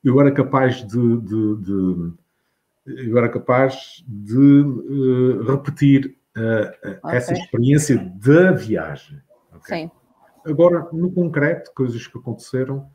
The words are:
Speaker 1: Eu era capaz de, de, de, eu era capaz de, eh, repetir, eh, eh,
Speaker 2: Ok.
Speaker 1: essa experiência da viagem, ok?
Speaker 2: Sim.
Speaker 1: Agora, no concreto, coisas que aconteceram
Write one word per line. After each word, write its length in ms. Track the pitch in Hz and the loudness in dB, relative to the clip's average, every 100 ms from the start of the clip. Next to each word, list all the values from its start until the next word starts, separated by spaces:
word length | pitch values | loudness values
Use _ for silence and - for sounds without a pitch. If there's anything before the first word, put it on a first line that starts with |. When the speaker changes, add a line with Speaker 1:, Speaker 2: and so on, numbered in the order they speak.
Speaker 1:
Eu 180 | 139 131 | 2 4
era 100 | 143 | 4
capaz 560 | 139 127 135 131 120 107 | 2 0 0 0 -2 -6
de, 300 | 117 120 117 | 0 0 0
de, 380 | 101 110 107 104 | -2 -4 -2 -4
de, 560 | 95 98 92 87 85 85 _ _ _ _ _ _ 127 | -4 -2 -2 -2 -6 -10 _ _ _ _ _ _ -18
eu 300 | 123 120 120 | -12 -2 0
era 100 | 117 | 0
capaz 760 | 117 - 127 135 - - - - | -4 0 2 2 -2 -18 -20 -16
de, 540 | 101 101 123 139 143 | -16 -4 4 6 6
eh, 920 | 143 127 - 139 131 127 127 107 113 | 4 -4 -8 -2 0 2 2 0 -2
repetir, 680 | 139 - - 143 135 - - _ 107 | -4 -4 0 4 4 2 -12 _ -6
eh, 420 | 113 113 101 - | -2 -2 -2 -8
eh, 160 | - 95 | -16 -14
Speaker 2:
Ok. 140 | - 123 | -4 -4
Speaker 1:
essa 160 | - | -2
experiência 640 | - - 117 120 147 147 117 95 95 | -6 -4 -2 2 2 2 -2 -2 -4
da 360 | 117 156 180 | 4 6 6
viagem, 680 | 131 104 98 78 71 _ - _ _ _ | 2 -4 -6 -6 -14 _ -20 _ _ _
ok? 220 | 82 - 185 | -20 -12 -10
Speaker 2:
Sim. 140 | 160 _ _ _ _ _ 160 | -10 _ _ _ _ _ -8
Speaker 1:
Agora, 400 | 147 175 175 - | 2 4 4 -4
no 180 | 160 180 | -4 -4
concreto, 640 | 185 170 151 147 175 - | -2 -2 0 -2 -2 -8
coisas 320 | - 127 117 - | -6 -6 -6 -12
que 120 | 120 | -16
aconteceram 680 | 123 107 - 127 131 139 139 | -12 -12 -8 -6 -6 -8 -12